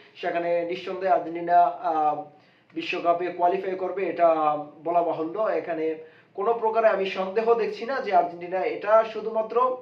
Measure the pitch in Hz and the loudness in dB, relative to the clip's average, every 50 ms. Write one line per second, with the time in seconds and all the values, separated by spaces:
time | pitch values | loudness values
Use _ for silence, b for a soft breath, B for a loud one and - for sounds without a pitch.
0 | B B B - - 175 170 170 170 175 175 170 170 170 175 - - 196 185 180 | B B B -8 -6 -4 -2 -2 -2 0 0 -2 -2 -4 -6 -6 -8 -8 -6 -2
1 | 190 190 175 156 156 160 170 170 175 170 175 175 175 170 - - - 175 160 156 | 0 2 2 2 0 -2 -8 -6 0 4 6 6 6 4 2 -2 -2 -2 0 2
2 | 151 151 143 143 143 - - b b b b b b b - 160 165 - 175 170 | 2 0 0 -2 -6 -12 -16 b b b b b b b -10 -8 -6 -6 -4 0
3 | 156 170 170 175 180 170 - - 180 175 190 190 - 190 180 - 185 175 175 196 | 2 2 2 2 0 -4 -2 2 2 2 2 2 -2 -4 -4 -4 -4 -4 -4 -4
4 | 190 170 156 175 170 165 160 160 156 151 147 147 147 - - - 151 165 175 175 | -4 -2 0 4 4 4 4 4 2 2 0 0 -4 -10 -14 -10 -4 0 2 2
5 | 165 165 160 - 160 160 175 208 220 196 175 160 - 175 165 160 156 160 160 156 | 2 2 0 -2 -4 -4 -4 -2 -2 0 0 -2 -2 -4 -4 -2 -2 -2 -4 -4
6 | B B B B B B B - 202 233 233 226 220 220 220 226 226 220 196 190 | B B B B B B B -4 0 0 0 0 0 0 2 4 4 4 2 2
7 | 190 190 - 190 185 190 190 226 220 226 233 226 214 190 - - 233 233 269 254 | -2 -4 -4 -4 -4 -4 -2 0 2 4 2 2 2 -2 -4 -6 -6 -6 -4 -4
8 | 208 202 190 175 175 175 170 175 175 175 185 190 180 156 - - - 208 214 220 | -2 2 2 2 2 2 -2 -10 -8 -4 -4 -2 -2 -2 -4 -4 0 4 4 4
9 | 220 220 - 214 196 220 220 220 220 220 233 233 254 254 254 254 | 4 2 -2 -8 -6 -4 -4 -4 -2 0 0 2 2 2 0 -4